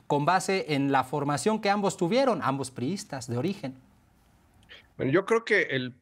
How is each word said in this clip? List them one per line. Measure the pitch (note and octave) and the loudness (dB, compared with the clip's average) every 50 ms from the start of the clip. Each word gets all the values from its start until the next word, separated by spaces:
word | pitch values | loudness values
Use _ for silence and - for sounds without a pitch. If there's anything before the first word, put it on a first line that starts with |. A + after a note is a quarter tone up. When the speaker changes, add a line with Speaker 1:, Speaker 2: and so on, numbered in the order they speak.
| - - | -4 -2
Speaker 1:
con | D3+ C#3+ D3 | 0 2 4
base | E3 F#3 F#3 - - G3 F#3+ - - | 4 2 2 2 2 -2 0 0 0
en | D3+ C3+ C#3 C#3 C#3 | 0 0 2 2 2
la | C3 B2+ | 2 2
formación | - D#3+ D3 C#3 D3 C#3+ C#3 - G#3+ A3 A3 | 0 -2 -4 -2 -2 -2 0 0 0 0 0
que | A3 G3 | 0 0
ambos | G3 G#3 G3 F#3+ - - | 0 2 0 -2 0 0
tuvieron, | F3+ E3 G#3+ B3+ C#4 C4 G#3+ D3+ | -2 0 2 2 2 2 2 0
ambos | B2 C3 C3+ C3+ C3+ B2 | 0 -2 -2 -2 -4 -6
priistas | - - A#2+ C#3+ G3 G3 - - C#3+ C3 - - | -6 -6 -4 -4 -4 -6 -8 -10 -12 -10 -8 -6
de | A#2 B2 | -4 -2
origen? | C3+ F#3 G3 - - C3 - - - _ _ _ _ _ _ _ _ _ _ _ _ _ _ _ _ - - - - _ _ | -2 -2 -4 -4 -8 -10 -12 -12 -18 _ _ _ _ _ _ _ _ _ _ _ _ _ _ _ _ -20 -20 -20 -20 _ _
Speaker 2:
Bueno, | - - C3 | -4 -2 2
yo | C#3 F#3 F#3+ | 2 2 2
creo | - A3+ A3+ A3+ | 2 0 0 2
que | - G#3+ F#3+ D#3+ | 2 2 2 2
el | - C#3 C3 B2+ B2+ B2 _ | 2 -2 -4 -4 -4 -10 _